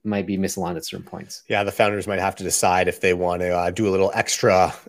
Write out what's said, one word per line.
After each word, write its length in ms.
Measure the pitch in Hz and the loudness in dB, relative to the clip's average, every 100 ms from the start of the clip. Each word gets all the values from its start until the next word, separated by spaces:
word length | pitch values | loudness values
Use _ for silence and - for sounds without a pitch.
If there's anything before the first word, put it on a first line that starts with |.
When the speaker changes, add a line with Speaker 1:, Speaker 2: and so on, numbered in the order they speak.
Speaker 1:
might 240 | 107 101 90 | -6 -4 -2
be 100 | 95 | -2
misaligned 380 | 95 - 87 85 | -4 -4 -6 -6
at 80 | |
certain 220 | - 98 - | -8 -12 -14
points. 380 | - - - - | -16 -16 -16 -4
Speaker 2:
Yeah, 160 | 104 | -2
the 80 | 101 | -2
founders 360 | - 107 104 95 | 2 2 2 -2
might 120 | 98 | -2
have 160 | 95 - | -2 -2
to 80 | |
decide 460 | 92 - 101 90 90 | -4 0 2 2 2
if 100 | - | 0
they 140 | 98 | 0
want 280 | 90 90 87 | 2 0 -2
to, 140 | 90 87 | 0 0
uh, 160 | 87 | -2
do 160 | 90 107 | 0 0
a 40 | |
little 200 | 95 95 | 2 2
extra, 600 | 110 110 - 120 92 87 - | 0 -2 0 4 4 4 0